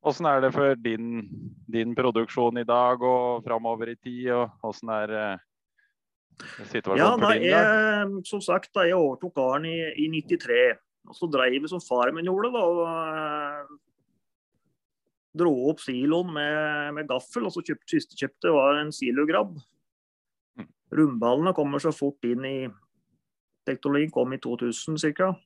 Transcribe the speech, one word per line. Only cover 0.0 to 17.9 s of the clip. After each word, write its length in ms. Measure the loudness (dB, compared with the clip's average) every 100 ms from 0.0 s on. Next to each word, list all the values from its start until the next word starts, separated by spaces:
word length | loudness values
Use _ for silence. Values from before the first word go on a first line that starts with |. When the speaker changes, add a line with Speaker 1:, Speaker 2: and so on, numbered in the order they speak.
Speaker 1:
Hvordan 220 | -2 0 2
er 120 | 4
det 100 | 4
for 220 | 4 2 2
din, 520 | 0 -4 -4 -8 -10 -14 -14 -16 -4
din 240 | -2 0 2
produksjon 640 | 2 2 0 2 2 0
i 40 |
dag 380 | 0 4 4 2
og 420 | 2 2 2 -2
fremover 440 | -2 -4 -2 -4 -6
i 60 | -8
tid, 320 | -12 -6 -2 0
og 140 | 0 -4
hvordan 280 | -10 -8 -6 -4
er, 100 | -4 -4
eh, 220 | -4 -6 _ _ _ _ _ _ _ _ _ _ -18 -16 -6
situasjonen 300 | -4 0 4
Speaker 2:
Ja, 140 | 4
Speaker 1:
for 60 | 4
Speaker 2:
nei, 180 | 4 4
Speaker 1:
din 120 | 4
dag? 140 | 4
Speaker 2:
jeg, 640 | 6 4 2 0 -2 -6 -6
som 140 | -8
sagt, 320 | -2 -2 -2
da 60 | 0
jeg 100 | 2
overtok 380 | 4 2 0 -8
gården 300 | -2 0 0 -2
i, 120 | -6 -6 -2
i 40 | -2
nittitre, 640 | -2 -2 -4 2 4 4 2 _ _ -20
og 60 | -8
så 140 | -2
drev 260 | 2 2 2
vi 60 | -2
som 120 | -8
far 320 | -2 2 2
min 140 | 0 -2
gjorde, 260 | 0 0
da, 120 | 2 2
og, 140 | 2
eh, 920 | 0 -2 -4 -4 -4 -4 -6 -8 -14 -20 _ _ _ _ _ _ _ _ _ _ _ _ _ _ _
dro 360 | 0 2 4 2
opp 100 | 0
siloen 520 | -4 -2 2 2 0
med, 580 | -4 -2 -2 -2 -2 -4
med 140 | -8 -4
gaffel, 380 | -4 -4 -6 -4
og 60 |
så 120 | -6
kjøpte, 240 | -6 -8 -2